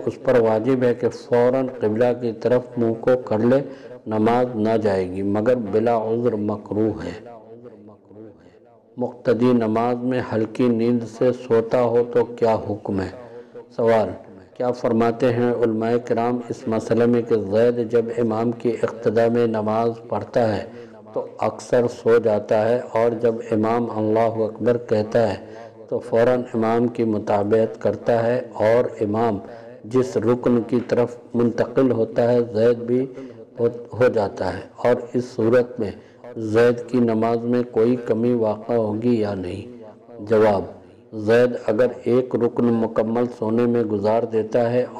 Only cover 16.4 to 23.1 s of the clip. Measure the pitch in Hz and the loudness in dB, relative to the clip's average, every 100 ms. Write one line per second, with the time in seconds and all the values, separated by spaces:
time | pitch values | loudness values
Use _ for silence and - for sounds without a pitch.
16.4 | 120 117 117 110 - 117 120 120 113 110 | -6 -8 -4 -4 0 2 4 2 2 -2
17.4 | 95 107 120 120 110 117 113 117 117 110 | 0 2 2 2 0 0 0 -2 -2 0
18.4 | 120 117 123 110 113 - 117 110 117 120 | -2 0 -2 0 -4 -2 0 2 2 2
19.4 | 117 110 107 110 117 113 - 107 104 127 | 0 0 0 0 0 -4 -6 -8 -2 0
20.4 | 113 98 - - - - - - - - | 0 -2 -6 -16 -20 -20 -10 -10 -8 -4
21.4 | 110 - - 123 120 - 113 117 113 104 | -4 -4 0 2 2 0 4 4 4 0
22.4 | - 110 110 123 - 113 120 | 0 0 2 0 -2 0 0